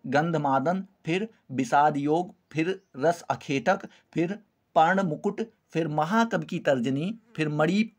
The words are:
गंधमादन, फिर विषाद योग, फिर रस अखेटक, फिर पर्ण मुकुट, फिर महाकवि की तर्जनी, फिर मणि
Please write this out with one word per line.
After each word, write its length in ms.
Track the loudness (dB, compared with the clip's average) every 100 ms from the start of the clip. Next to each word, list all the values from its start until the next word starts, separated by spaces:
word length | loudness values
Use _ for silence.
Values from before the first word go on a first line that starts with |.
| 0
गंधमादन, 760 | 0 2 0 2 0 0 -2 -6 _ -4
फिर 240 | -4 -4 _ _
विषाद 460 | -4 2 4 4 2
योग, 380 | 0 0 -2 -12 _
फिर 300 | -4 -2 -4 _ -2
रस 240 | 0 0
अखेटक, 580 | -4 -6 -2 -2 0 0 -4 _ _
फिर 260 | -4 -2 -4 _ _ _ 4
पर्ण 280 | 4 4
मुकुट, 380 | 0 -2 -4 -4 -10 _ _
फिर 140 | -4 -2
महाकवि 580 | -2 0 2 2 -2 -4
की 140 | -4
तर्जनी, 600 | 0 0 0 -2 -4 -8 _ -4
फिर 140 | -2
मणि 420 | 0 2 2 -2